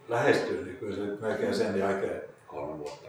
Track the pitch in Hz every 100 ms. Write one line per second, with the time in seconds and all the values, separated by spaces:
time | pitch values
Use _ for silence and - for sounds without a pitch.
0 | - 117 120 - - 92 90 90 104 104
1 | 101 101 107 98 87 - 110 98 98 95
2 | - - - - - 73 73 78 73 -